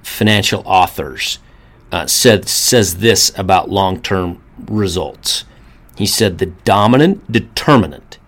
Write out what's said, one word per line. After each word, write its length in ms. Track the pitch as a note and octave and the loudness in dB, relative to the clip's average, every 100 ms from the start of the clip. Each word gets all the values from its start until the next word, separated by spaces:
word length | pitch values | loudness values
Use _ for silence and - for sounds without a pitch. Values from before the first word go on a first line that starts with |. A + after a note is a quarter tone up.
financial 600 | - - G#2+ G#2+ F#2+ G#2+ - | -14 -2 0 2 0 -4 0
authors, 720 | F#2 F#2+ - C#2+ B1 - - - - _ _ _ | 2 2 -2 -12 -10 -10 -10 -14 -20 _ _ _
uh, 160 | F2 C#2+ | -8 -4
said, 420 | - B2+ G#2 - | 2 4 4 0
says 480 | - - B2 F#2+ F2 | -4 0 2 2 0
this 340 | A2 G2+ - - | 0 2 0 -2
about 320 | F#2 F#2 - | 0 0 0
long-term 720 | G2 F#2+ F#2 - F#2+ F2 E2 _ - - | 0 0 -2 -4 -4 -4 -8 _ -20 -6
results. 800 | G#2+ G2 F2 D2 - - - - - - - _ - | -4 -2 -4 -8 -8 -8 -8 -10 -20 -20 -20 _ -6
He 120 | G#2 | -4
said, 320 | - G#2 F2 | 0 -2 -2
"The 80 | F2+ | -6
dominant 840 | - - G2 G#2 B2+ E3 G3 - | -4 0 2 4 6 4 2 -2
determinant 880 | A2+ - - - C#3 D#2+ C#2 - - | -4 -4 -6 4 4 2 -8 -20 -20